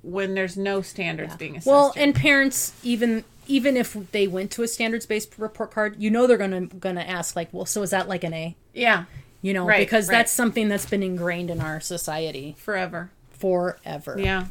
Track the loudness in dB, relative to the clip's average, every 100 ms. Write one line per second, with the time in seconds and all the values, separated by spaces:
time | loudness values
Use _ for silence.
0 | -8 -4 -2 -2 -2 -2 -2 -2 -4 -6
1 | -6 -6 -8 -10 -12 -4 4 6 6 4
2 | 2 4 6 6 4 0 -4 -4 -2 0
3 | 2 0 -4 -14 0 2 4 2 0 -4
4 | -6 0 0 0 -4 -4 -4 -2 -2 -2
5 | -4 -4 -6 -8 -8 -6 -6 -2 -2 0
6 | 2 4 6 6 2 -2 -6 -6 -6 -4
7 | -6 -6 -6 -6 -6 -6 -6 -4 0 0
8 | 0 -4 -4 -6 -8 -10 _ -2 2 2
9 | 0 -14 -20 -8 -4 0 4 4 4 2
10 | 4 4 4 2 0 2 0 0 -2 -2
11 | -2 -2 -4 -4 -4 -4 -4 -6 -6 -6
12 | -6 -4 -4 -6 -10 -10 -6 -4 -4 -6
13 | -12 _ _ -4 0 2 0 -4 -8 -10
14 | -8 -4 -2 -2 -2